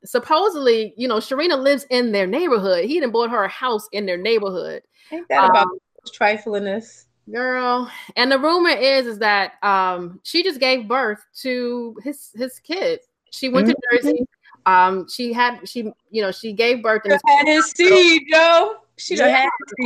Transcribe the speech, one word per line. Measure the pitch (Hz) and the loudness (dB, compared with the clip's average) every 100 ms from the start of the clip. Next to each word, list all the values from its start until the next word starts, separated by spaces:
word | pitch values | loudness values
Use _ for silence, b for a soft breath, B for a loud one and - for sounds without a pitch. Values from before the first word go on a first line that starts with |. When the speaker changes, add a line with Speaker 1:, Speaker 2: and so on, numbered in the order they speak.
Speaker 1:
supposedly, | - 247 - 311 403 320 262 226 214 196 | -6 -6 0 2 2 0 2 2 -2 -6
you | 254 | -4
know, | 220 | -4
Sharina | - 269 339 285 | -4 -2 0 0
lives | 269 285 - | 2 0 0
in | 254 240 | -2 0
their | 202 185 | 0 -2
neighborhood. | 240 349 233 190 180 190 | -2 0 0 2 0 0
He | 330 | -2
done | 262 | -2
bought | 226 233 | -2 -2
her | 233 | -2
a | 190 | -4
house | - 254 214 - | -4 -4 -4 -6
in | 202 | -8
their | 202 180 | -6 -4
neighborhood. | 196 226 196 185 156 156 - B B | -2 -2 -2 -6 -8 -12 -16 B B
Speaker 2:
Ain't | 320 349 | -14 -2
that | - 381 | 2 4
about | 214 190 | 4 2
Speaker 1:
Um, | 180 - _ - - | -4 -18 _ -20 -2
Speaker 2:
triflingness? | 208 214 226 208 202 202 220 - _ _ - | -2 0 -6 -6 -6 -8 -10 -20 _ _ -14
Speaker 1:
Girl. | 220 254 254 247 247 240 B B - | -8 -4 -2 -2 -2 -4 B B -2
And | 247 | 0
the | 269 | 2
rumor | 294 349 349 | 2 2 2
is, | 247 262 269 240 | 2 2 2 0
is | 208 | -2
that, | 214 202 185 - | 0 0 0 -2
um, | 202 196 185 180 175 185 | 0 2 0 -2 -8 -14
she | - 330 | -6 -2
just | 359 277 | -2 -2
gave | 262 262 208 | 0 -2 -2
birth | 254 240 208 _ - | -2 -2 -6 _ -10
to | 262 247 240 240 233 220 | -6 -4 -4 -6 -10 -12
his, | 226 285 - | -12 -12 -16
his | 208 254 - | -10 -10 -10
kid. | - 339 190 160 _ _ _ | -10 -6 -4 -6 _ _ _
She | - 262 | -8 -2
went | 254 214 | 2 2
Speaker 2:
Mm-hmm. | 277 494 240 | 0 0 0
Speaker 1:
to | |
Jersey. | 285 302 254 _ b _ - | 0 -2 -6 _ b _ 2
Um, | 185 185 190 170 | 4 4 0 -8
she | - 240 | -8 -6
had, | 233 247 240 190 | -2 -2 -2 -10
she, | 240 214 - _ | -10 -10 -12 _
you | 220 | -4
know, | 196 | -4
she | 190 226 | -6 -8
gave | 202 233 247 | -2 0 0
birth. | 220 220 208 | 0 -2 0
And | 196 - | 0 4
Speaker 2:
She | 285 | 4
had | 294 | 6
his | 311 320 | 2 2
seed, | - 349 381 349 320 277 | 2 6 8 8 4 4
yo. | 320 330 339 403 427 _ - | 4 6 4 2 -4 _ -18
She | - 349 | -6 0
done | 247 | 2
Speaker 1:
Yeah. | 262 | 4
Speaker 2:
had | 269 - - | 0 -4 -12
his | 214 | -6